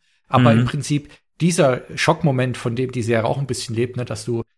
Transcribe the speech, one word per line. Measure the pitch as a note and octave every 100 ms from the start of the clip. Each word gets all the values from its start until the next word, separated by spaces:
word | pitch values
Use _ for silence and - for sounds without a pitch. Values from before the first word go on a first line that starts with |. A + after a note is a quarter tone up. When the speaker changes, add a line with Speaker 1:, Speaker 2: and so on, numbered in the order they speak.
| _ _ _
Speaker 1:
Aber | C3 B2
Speaker 2:
Mhm. | A2+
Speaker 1:
im | B2
Prinzip | D3 - D3 - - _ _
dieser | E3 F3 C#3+ B2 - D#3+
Schockmoment, | - E3 D#3 B2+ B2+ A#2+
von | B2+ A2+
dem | B2+
die | B2+
Serie | G#2+ A#2 A2
auch | -
ein | C#3
bisschen | B2 - A2
lebt, | B2 B2
ne, |
dass | A#2+ G#2+ -
du, | A#2 -